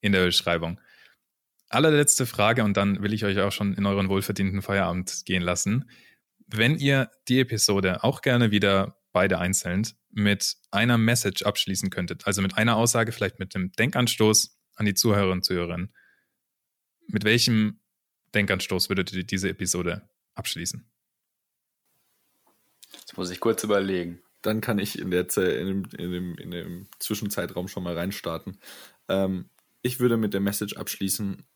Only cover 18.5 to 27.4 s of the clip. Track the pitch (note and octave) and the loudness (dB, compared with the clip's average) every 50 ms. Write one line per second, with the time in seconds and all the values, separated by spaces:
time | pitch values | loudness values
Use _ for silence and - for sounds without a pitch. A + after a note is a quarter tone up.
18.5 | G2+ F#2 - - G2 F2+ - - G2+ F#2 F#2 F2+ - F#2 F2+ - - F#2+ F#2+ F#2 | 0 -2 -2 -4 -2 -2 0 0 0 -2 -2 -4 -4 -8 -6 -4 -4 -2 -2 -4
19.5 | D#2+ - A2+ - - F2 F2+ F2 F2 G#2+ - _ _ _ _ _ _ - - - | -4 -4 -4 -4 -2 -2 -2 -4 -4 -6 -10 _ _ _ _ _ _ -10 -8 -8
20.5 | - - - - - - - _ _ _ _ _ _ _ _ _ _ _ _ _ | -8 -6 -6 -8 -8 -10 -14 _ _ _ _ _ _ _ _ _ _ _ _ _
21.5 | _ _ _ _ _ _ _ _ _ _ _ _ _ _ _ _ _ _ _ _ | _ _ _ _ _ _ _ _ _ _ _ _ _ _ _ _ _ _ _ _
22.5 | _ _ _ _ _ _ - _ - - - - - - F#2 F2 F2+ - - A#2 | _ _ _ _ _ _ -20 _ -20 -20 -20 -18 -10 -8 -8 -8 -6 -2 0 0
23.5 | A2 - - G#2+ G#2 G2+ G2 F#2+ F#2+ F2+ F2 E2+ F2 F2 _ _ _ _ - A2 | 0 0 0 0 2 2 2 2 -2 -2 -2 -4 -8 -12 _ _ _ _ -4 -2
24.5 | A2 A2 G#2+ - A2+ G2+ F#2 G2+ - - - F#2+ F2+ F2+ F2+ - - - F#2+ F2+ | -2 -2 -2 -2 -2 -2 -2 -4 -6 -8 -6 -2 0 0 0 0 0 0 0 0
25.5 | C#2+ B1 D#2+ G2 F#2+ G2 F#2 - - - E2+ F2+ F2+ F2+ F#2 F2+ E2+ - - F2 | 0 0 -2 -4 -4 -4 -6 -8 -10 -10 -8 -6 -6 -6 -6 -8 -10 -12 -12 -12
26.5 | F2 F2 E2 F2 F2 F2 F#2+ - - - - - G#2+ - - G2+ - - | -10 -10 -10 -10 -12 -14 -16 -18 -14 -12 -6 -6 -4 -4 -4 -6 -4 -4